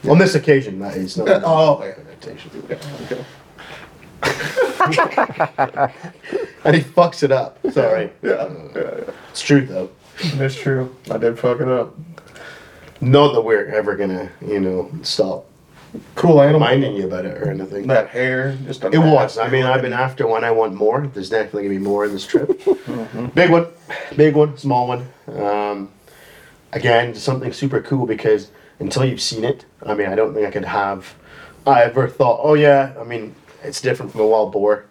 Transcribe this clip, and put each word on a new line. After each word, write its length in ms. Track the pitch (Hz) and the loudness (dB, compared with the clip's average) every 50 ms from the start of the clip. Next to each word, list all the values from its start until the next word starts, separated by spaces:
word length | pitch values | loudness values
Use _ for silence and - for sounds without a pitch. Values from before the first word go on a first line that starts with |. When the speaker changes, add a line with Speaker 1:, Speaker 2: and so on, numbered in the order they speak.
| - 131 | 4 6
Speaker 1:
On 80 | 143 | 6
this 180 | 175 190 - - | 6 6 6 4
occasion, 440 | 151 - - 143 135 127 107 98 95 | 0 4 4 4 4 4 -2 -8 -8
that 160 | 98 101 - | -10 -8 -6
is. 220 | 92 95 92 - - | -6 -6 -6 -4 -4
Not 100 | 110 - | 2 2
Speaker 2:
Uh, 120 | 190 - - | 2 2 4
oh, 380 | 165 160 160 160 151 143 - - | 2 4 4 4 4 4 2 -2
yeah. 100 | - - - | -12 -12 -14
Speaker 1:
Invitation. 520 | - - - - - - - - - - - - - - | -18 -20 -20 -20 -18 -18 -18 -18 -20 -18 -18 -18 -12 -12
Speaker 2:
Yeah, 60 | - 156 - 147 143 - 78 | -12 -12 -12 -16 -14 -14 -10
okay. 200 | 76 - - 139 - - - - - - - - - - - - - - - - - - - - | -10 -10 -10 -10 -16 -18 -20 -20 -20 -20 -20 -20 -18 -18 -20 -20 -20 -20 -20 -20 -20 -14 -6 -6
Speaker 1:
<laughs> 680 | - - - - - - 508 494 - - - 381 - 320 - 330 - - - - - - - 165 - - - 139 - - - 143 123 - - - 165 - - - - - 392 440 - - - - | -4 -4 -4 -6 -6 -2 -2 -2 -2 0 -2 0 0 2 0 0 0 0 -2 -2 -2 0 -2 -4 -2 0 -2 -2 -2 0 -2 -2 -2 -2 -10 -18 -18 -20 -18 -16 -8 -6 -6 -6 -8 -12 -4 2
And 120 | - 147 | 2 2
he 60 | - 135 | 2 2
fucks 400 | - - - 170 170 - - - | 0 2 4 4 4 2 -2 0
it 100 | 139 135 | 0 2
up. 260 | 127 120 - - - - 339 - | 0 0 -4 -10 -6 -6 -2 0
Sorry. 380 | - 123 113 110 110 107 90 - _ - | 0 0 2 0 0 -2 -6 -10 _ -2
Speaker 2:
Yeah, 100 | - - | -2 -2
Speaker 1:
Uh, 220 | - 190 - 78 - 78 71 - | -2 -2 -8 -8 -14 -16 -12 -8
Speaker 2:
yeah, 60 | - - | -8 -8
yeah. 280 | - - - - - - - - - | -8 -8 -10 -12 -12 -14 -16 -20 -16
Speaker 1:
It's 100 | - - | -14 -12
true, 240 | - - 147 143 127 | 0 4 4 4 4
though. 240 | 131 92 92 92 - - _ _ - - - - 165 143 | 0 -6 -8 -8 -8 -12 _ _ -20 -14 -8 -6 -6 -4
Speaker 2:
That's 180 | 135 135 135 131 | -2 -4 -4 -4
true. 380 | - - 139 135 131 127 127 - - _ - | -4 -4 -2 -2 -2 -4 -6 -10 -18 _ -8
I 60 | - 113 | -6 -2
did 200 | 113 117 117 117 | -2 -2 -2 0
fuck 220 | - 123 120 120 | -2 -2 0 0
it 80 | 131 127 | 0 0
up. 260 | 127 123 117 - - - 160 170 165 - - - - - - - - - - - - - - - - - | 0 -2 -2 -4 -8 -18 -20 -20 -20 -20 -20 -20 -20 -20 -20 -20 -20 -20 -20 -20 -20 -20 -20 -20 -12 -4
Speaker 1:
Not 320 | - 123 135 143 147 143 123 | 2 6 6 8 8 6 4
that 80 | 117 110 | 2 2
we're 240 | 110 113 104 101 - | 2 2 0 0 0
ever 260 | 107 107 101 101 98 | -2 -2 0 0 -2
gonna, 340 | 98 101 95 92 92 - 92 - - - | -2 -2 -4 -4 -6 -8 -10 -14 -14 -8
you 140 | 101 104 101 | -4 -2 -2
know, 300 | 95 92 92 92 85 - 143 - - | 0 -2 -2 -4 -6 -6 -10 -10 -8
stop 420 | - - - 104 95 - - - - _ _ _ _ - - - - - - - - - | -8 -2 -2 -2 -2 -2 -8 -10 -16 _ _ _ _ -20 -20 -20 -18 -18 -18 -18 -14 -6
Speaker 2:
Cool 260 | - - 175 160 147 139 | 0 4 6 8 8 8
animal. 180 | 143 151 156 | 6 6 4
Speaker 1:
reminding 360 | 151 120 127 139 135 110 104 | 4 4 4 2 2 0 -2
you 100 | 98 95 | -4 -6
about 180 | 90 90 90 92 | -4 -6 -6 -8
it 140 | 95 - - | -8 -8 -6
or 80 | 107 101 | -6 -4
anything. 360 | 98 98 95 95 98 101 - | -4 -6 -8 -8 -8 -8 -2
Speaker 2:
That 220 | 127 - 113 107 - | 2 2 2 0 0
hair, 480 | - 120 127 131 131 127 131 139 135 - - | -4 -4 -4 -2 -2 -4 -4 -4 -6 -8 -10
just 160 | - 135 - - | -10 -10 -6 -4
a 40 | 95 | 0
Speaker 1:
It 100 | - 160 | 2 4
was. 380 | 160 156 151 135 117 - - | 6 6 6 4 4 2 -2
Speaker 2:
nasty 40 | 113 | -4
Speaker 1:
I 80 | 113 123 | -2 0
mean, 160 | 131 131 127 | 0 0 2
I've 160 | 127 131 131 | 2 0 0
been 120 | 127 127 123 | 0 -2 -2
Speaker 2:
looking 120 | 120 131 | -2 -2
Speaker 1:
after 220 | 131 131 - 131 | -4 -2 -2 -2
one. 180 | 113 110 113 117 | 0 0 0 0
I 60 | 117 | 0
want 240 | 113 113 113 107 95 | 2 2 0 0 0
more. 320 | 98 104 107 117 139 147 139 127 | 0 0 0 2 0 -2 -4 -8
There's 160 | 101 95 92 | -10 -8 -4
definitely 320 | 113 110 107 104 - 104 101 98 | -2 -2 -2 -2 -4 -6 -4 -2
gonna 100 | 98 95 | -4 -2
be 60 | 98 | -2
more 200 | 101 101 104 104 | 0 0 0 0
in 80 | 104 101 | -2 -4
this 140 | 95 - | -6 -10
trip. 240 | - - 147 143 - | 0 0 0 2 2
Speaker 2:
<laughs> 100 | - - - - - - - - | -2 -2 2 0 0 0 -2 -10
Mm-hmm. 380 | - 120 113 113 - - 120 | -8 -8 -8 -10 -8 -8 -8
Speaker 1:
Big 240 | 123 - 165 180 170 | -2 2 4 4 6
one, 160 | 165 170 170 170 - - _ - - - - - - | 6 4 2 0 -8 -20 _ -16 -14 -14 -14 -10 2
big 180 | 143 151 156 143 | 4 4 4 6
one, 220 | 151 151 151 139 127 | 4 2 2 0 -6
small 300 | - 139 127 123 123 123 | -4 -2 0 0 0 -2
one. 180 | 123 123 127 127 - _ _ - 110 98 | -4 -6 -8 -12 -18 _ _ -14 -8 -6
Um, 500 | 104 101 104 104 104 104 104 101 98 98 _ _ _ _ - - - - - - - - _ _ _ _ - | -4 -2 -2 -2 -2 -4 -4 -6 -8 -14 _ _ _ _ -20 -20 -20 -20 -20 -20 -20 -20 _ _ _ _ -10
again, 420 | - - 120 117 117 120 120 113 | -4 0 2 4 4 2 0 -6
something 380 | - - - 131 127 127 117 - | -6 -4 -4 -4 -2 -4 -8 -8
super 280 | - - 135 127 110 | -4 -6 -2 -2 -2
cool 260 | - - 139 131 120 | -2 -2 -2 -2 -2
because 420 | 110 110 98 - 113 107 104 95 - _ _ _ _ _ _ | -2 -4 -2 2 2 2 2 0 -8 _ _ _ _ _ _
until 240 | 87 95 - 120 135 | -8 -4 0 0 0
you've 160 | 131 123 - | 0 0 -2
seen 240 | - - 117 110 110 | -6 -6 -6 -4 -4
it, 200 | 123 139 - - _ _ _ - | -4 -4 -6 -8 _ _ _ -8
I 80 | - 104 | -6 -4
mean, 140 | 104 101 98 | -4 -2 -2
I 60 | 95 | 0
don't 180 | 107 110 110 - | 0 0 0 0
think 120 | 107 104 | -2 -4
I 40 | 98 | -2
could 140 | 98 104 92 | -4 -6 -6
have. 500 | 95 - 110 101 98 98 95 92 - - _ _ - - - - - - - - | -4 -4 -2 -2 -2 -4 -6 -10 -18 -20 _ _ -20 -20 -20 -20 -20 -20 -6 2
I 160 | 135 139 123 117 | 4 6 6 6
ever 240 | 117 - 135 131 - | 4 4 0 -2 -2
thought, 320 | - - 139 120 117 - - | 0 0 2 2 2 2 2
"Oh 120 | 151 151 | 2 4
yeah." 380 | 147 147 147 143 139 135 135 131 113 | 6 6 6 6 6 4 0 -4 -12
I 40 | 113 | -12
mean, 300 | 117 120 113 107 110 - - _ _ - - - | -8 -8 -10 -10 -10 -16 -20 _ _ -20 -14 -14
it's 180 | - - - | -12 -12 -4
different 300 | - 127 123 - 113 101 - | -4 -4 -4 -4 -8 -10 -2
from 80 | 110 107 | 0 2
a 40 | |
wild 260 | 110 110 110 107 95 98 | 4 4 4 2 0 -2
boar 320 | 104 98 104 107 104 - _ | 0 2 2 0 0 -2 _